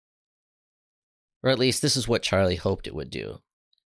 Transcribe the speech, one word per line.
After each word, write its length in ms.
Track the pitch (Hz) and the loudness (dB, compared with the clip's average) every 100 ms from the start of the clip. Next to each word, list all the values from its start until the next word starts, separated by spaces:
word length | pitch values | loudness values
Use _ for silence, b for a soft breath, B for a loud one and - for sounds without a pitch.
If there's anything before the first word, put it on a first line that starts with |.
| _ _ _ _ _ _ _ _ _ _ _ _ _ _ | _ _ _ _ _ _ _ _ _ _ _ _ _ _
Or 60 | 131 | 0
at 100 | 127 | 2
least 220 | 127 - | 2 2
this 160 | 147 135 | 2 0
is 100 | 113 | 0
what 160 | 117 | 0
Charlie 320 | - 95 95 90 | 2 2 2 2
hoped 320 | 95 92 - | 0 -2 -4
it 80 | 78 | -10
would 140 | 65 | -8
do. 340 | 64 50 - _ _ _ _ _ _ | -8 -8 -12 _ _ _ _ _ _